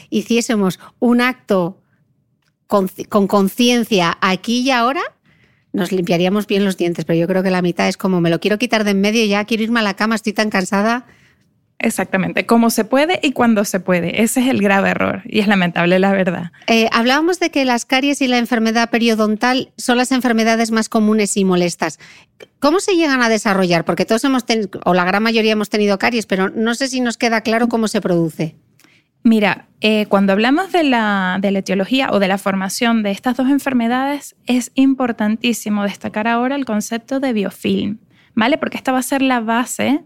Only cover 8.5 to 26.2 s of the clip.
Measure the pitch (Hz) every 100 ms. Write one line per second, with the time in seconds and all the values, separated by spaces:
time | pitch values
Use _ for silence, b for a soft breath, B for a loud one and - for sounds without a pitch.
8.5 | 208 240 226 208 196 202 226 214 202 208
9.5 | 226 220 233 208 185 214 220 - 202 214
10.5 | 202 185 196 214 240 - b b b b
11.5 | _ _ - 226 - 185 190 175 - 190
12.5 | 233 233 226 208 262 311 370 302 - 240
13.5 | 214 208 190 180 180 170 - 226 - 254
14.5 | 233 202 196 185 185 190 196 - 214 208
15.5 | 196 175 170 170 185 196 196 185 170 175
16.5 | B - 226 220 233 233 277 330 359 330
17.5 | 302 262 240 - 262 285 285 262 247 233
18.5 | 240 226 226 233 240 233 220 214 214 247
19.5 | 254 - - - 240 254 262 247 226 220
20.5 | 226 226 220 214 233 214 220 202 208 190
21.5 | 180 175 - 165 - B B B _ -
22.5 | - 285 349 403 349 320 262 233 220 226
23.5 | 190 185 170 160 170 185 226 277 262 -
24.5 | 226 196 - - 180 180 202 226 226 220
25.5 | 214 208 214 208 190 240 240